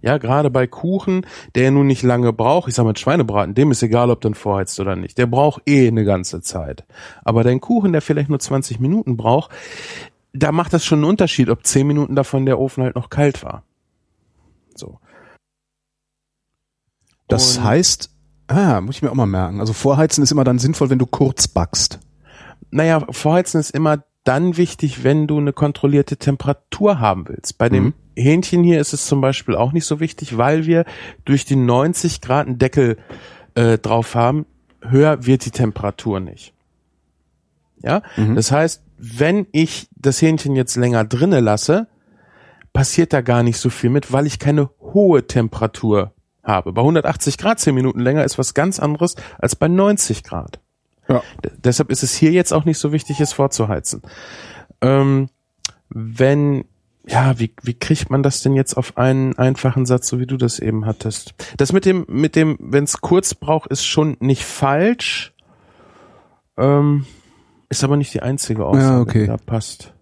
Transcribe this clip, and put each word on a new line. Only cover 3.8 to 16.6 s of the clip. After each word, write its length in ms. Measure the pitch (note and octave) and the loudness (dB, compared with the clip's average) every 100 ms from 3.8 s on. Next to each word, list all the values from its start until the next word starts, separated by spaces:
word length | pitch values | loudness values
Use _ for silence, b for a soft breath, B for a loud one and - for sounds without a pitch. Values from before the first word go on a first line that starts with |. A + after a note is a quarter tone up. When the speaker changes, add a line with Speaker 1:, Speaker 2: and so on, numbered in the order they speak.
Speaker 1:
egal, 260 | A#2 A#2 B2 | 2 2 2
ob 100 | A#2 | 0
du 100 | A2 | -2
ihn 40 | |
vorheizt 460 | G#2+ - G2 F#2+ - | -4 -4 -4 -4 -6
oder 160 | G2 F#2 | -6 -6
nicht. 240 | F2+ - | -8 -2
Der 80 | B2 | 0
braucht 340 | A#2+ D3 - - | 2 2 0 0
eh 180 | C#3+ B2 | 4 4
eine 160 | A2+ | 4
ganze 380 | G#2 F#2+ F#2 F2 | 2 0 -2 -10
Zeit. 440 | - F#2 D2 C2+ - B B B | -10 -10 -10 -12 -18 B B B
Aber 200 | - A2+ | -2 2
dein 180 | A#2 B2+ | 2 0
Kuchen, 300 | - A#3 G3 | 0 0 2
der 80 | E3 | 0
vielleicht 260 | - D3 C#3+ | 0 -2 -2
nur 120 | C#3+ | -4
zwanzig 400 | - C3+ C3+ A2+ | -2 -4 -4 -4
Minuten 360 | C3 G3+ G#3+ A#2 | -2 -2 -2 -2
braucht, 360 | A2+ C3 - B B B B B B _ _ | 2 0 0 B B B B B B _ _
da 180 | C3+ D3 | -4 0
macht 220 | D#3 E3+ | 0 0
das 100 | E3+ | 0
schon 160 | - D#3 | 2 2
einen 100 | D#3 | 2
Unterschied, 400 | G#3 F3 - B2 | 2 0 2 0
ob 160 | A#2 - | 0 0
zehn 200 | C#3 C#3 | 0 2
Minuten 300 | D3 D3 C3+ | 0 0 -2
davon 320 | C3+ C3+ C3+ | -2 -2 0
der 120 | C3 | 0
Ofen 240 | C3+ - | -2 -2
halt 120 | B2+ B2 | -4 -4
noch 160 | A#2+ | -8
kalt 320 | - D3 C3+ | 0 0 0
war. 200 | - - - _ _ _ _ _ _ _ _ _ _ - | -10 -16 -16 _ _ _ _ _ _ _ _ _ _ -20
So. 220 | - - b b b b _ _ _ _ _ _ _ _ _ _ _ _ | -20 -20 b b b b _ _ _ _ _ _ _ _ _ _ _ _